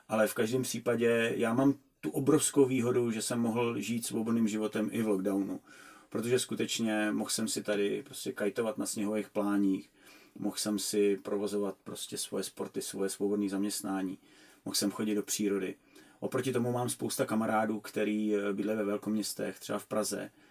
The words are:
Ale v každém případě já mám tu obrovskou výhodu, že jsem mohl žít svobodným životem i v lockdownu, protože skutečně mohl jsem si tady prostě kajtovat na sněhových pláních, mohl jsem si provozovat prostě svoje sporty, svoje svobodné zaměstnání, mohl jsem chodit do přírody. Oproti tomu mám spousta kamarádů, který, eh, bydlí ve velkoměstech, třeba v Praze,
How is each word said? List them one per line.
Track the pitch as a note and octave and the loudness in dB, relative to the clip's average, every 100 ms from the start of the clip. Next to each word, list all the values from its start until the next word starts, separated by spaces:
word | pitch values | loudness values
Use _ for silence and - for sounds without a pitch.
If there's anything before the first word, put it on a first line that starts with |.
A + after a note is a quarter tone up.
| - | -2
Ale | A2 G#2+ | 2 2
v | |
každém | - A2 B2+ | 2 0 0
případě | B2 A#2 A#2+ A#2 A#2 A#2 A#2 - | 0 -2 0 2 4 4 2 2
já | A2+ | 2
mám | B2 C#3 C#3 _ _ | 4 4 4 _ _
tu | D#3 | -6
obrovskou | D3 C3+ D3+ - C#3+ | 0 4 4 6 6
výhodu, | C3 C3 A#2+ B2 A#2+ | 6 4 2 2 2
že | A2 | 0
jsem | - A#2+ | -2 0
mohl | A#2 A2+ A#2 A2 | 0 2 0 -2
žít | G2+ A#2 - | -2 -4 -2
svobodným | A2+ A2 A#2 A2 | -2 0 2 2
životem | G#2+ G#2+ A#2 G#2+ | 2 0 0 -2
i | G#2 | 0
v | A2 | 0
lockdownu, | F#2+ G2 G2 F#2+ F#2 - - - - - | 2 2 0 0 -4 -12 -20 -20 -20 -8
protože | A2 A#2 B2+ | -4 0 0
skutečně | - A2 A2 - A2+ G#2+ G#2 | 0 -4 -2 0 0 2 0
mohl | G2+ G#2 | 0 -2
jsem | - A2 | -2 -2
si | - | -2
tady | G#2 G2+ G2+ G#2 | -2 0 0 -2
prostě | - - G2+ | -6 -10 -8
kajtovat | - G#2 A2 A2+ G#2+ | -2 -2 0 -2 -2
na | G2+ | -4
sněhových | A2+ G2+ G#2+ G2+ | -2 -2 -2 -2
pláních, | G#2+ G2+ G2+ G2 F#2+ - _ - - - - | -2 0 2 2 2 -4 _ -20 -20 -18 -6
mohl | G2+ - | -6 -2
jsem | G#2+ G2+ | -2 -2
si | - G#2 G2+ G2 | 0 2 4 2
provozovat | - G2+ G2+ G2+ G2+ - | -2 -2 -2 -2 -2 -6
prostě | - - - - | -12 -12 -8 -8
svoje | - - | -6 -4
sporty, | F#2+ - - F#2+ | -6 -8 -8 -6
svoje | - G2+ G2 | -6 -2 -4
svobodné | - G2+ G#2 G2+ | 0 0 2 0
zaměstnání, | G2 G2+ - G2 F#2+ F#2+ - - - - - | 0 -2 -2 -4 -4 -4 -6 -16 -20 -20 -14
mohl | - | -6
jsem | - G#2 | -2 0
chodit | - G#2+ | 0 0
do | G#2 | 0
přírody. | G2 - G2+ G2 F#2 - _ - - - | 0 0 2 0 -2 -6 _ -20 -20 -10
Oproti | - C3 C3 | -6 -2 0
tomu | A#2+ A#2+ | 0 0
mám | B2 A#2+ | 0 -2
spousta | - - - B2+ | -2 -4 -2 0
kamarádů, | A2 A2 A2 A2 G#2+ | 0 2 2 0 -2
který, | - G#2+ G#2 G#2+ G#2+ G#2 | -4 -2 0 0 2 0
eh, | G2+ | 0
bydlí | G2+ G#2 | -2 0
ve | A2 | 0
velkoměstech, | G2+ G#2 - G#2+ G2 - G2 - | 0 -2 -2 -2 -2 -4 -6 -8
třeba | - G#2 | -6 -6
v | - | -4
Praze, | A2 G#2 G2 - - - | -2 -2 -4 -8 -14 -20